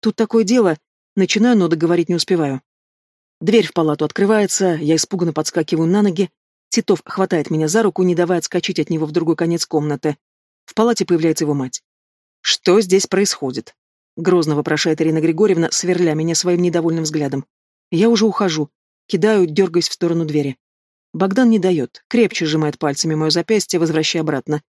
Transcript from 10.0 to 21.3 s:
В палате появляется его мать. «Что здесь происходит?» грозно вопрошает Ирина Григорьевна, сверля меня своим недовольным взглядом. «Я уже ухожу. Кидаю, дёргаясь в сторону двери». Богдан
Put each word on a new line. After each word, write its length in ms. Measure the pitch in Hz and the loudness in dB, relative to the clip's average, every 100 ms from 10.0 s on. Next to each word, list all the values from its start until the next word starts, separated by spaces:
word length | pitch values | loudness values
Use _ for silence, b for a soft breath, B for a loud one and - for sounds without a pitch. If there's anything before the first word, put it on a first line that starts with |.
| 156 147 _ _ _ _ - | -4 -6 _ _ _ _ -10
В 80 | |
палате 320 | - 226 233 185 | 0 0 0 0
появляется 380 | 170 160 156 | 0 2 0
его 100 | 151 | -2
мать. 280 | 143 131 - _ _ _ _ _ _ | -2 -4 -10 _ _ _ _ _ _
«Что 380 | - - - 190 | -6 -2 2 2
здесь 260 | 196 190 - | 4 0 2
происходит?» 680 | 190 202 - 135 127 - _ _ _ _ - | 0 0 -2 -6 -6 -12 _ _ _ _ -6
грозно 380 | 170 180 156 | 0 2 2
вопрошает 460 | 147 - 151 165 156 | 0 0 -2 0 0
Ирина 220 | 160 160 | 0 2
Григорьевна, 480 | 160 160 214 170 165 | 0 2 2 2 0
сверля 420 | - 180 180 170 | -2 -2 0 0
меня 220 | 156 160 | 0 -2
своим 260 | 160 180 175 | -2 0 0
недовольным 440 | 180 170 165 165 | 0 0 -2 -2
взглядом. 420 | 156 156 143 139 - _ _ _ _ | -4 -4 -4 -6 -10 _ _ _ _
«Я 200 | 165 220 | 0 2
уже 160 | 233 220 | 4 2
ухожу. 420 | 190 196 156 147 _ _ _ _ | 0 -2 -2 -6 _ _ _ _
Кидаю, 400 | 185 208 214 180 | 0 2 2 2
дёргаясь 420 | 156 190 170 165 | 0 0 0 -2
в 60 | |
сторону 320 | - 175 170 160 | -4 -2 -2 -2
двери». 320 | 151 139 127 _ _ _ _ _ | -2 -2 -8 _ _ _ _ _
Богдан 340 | 160 190 | -2 0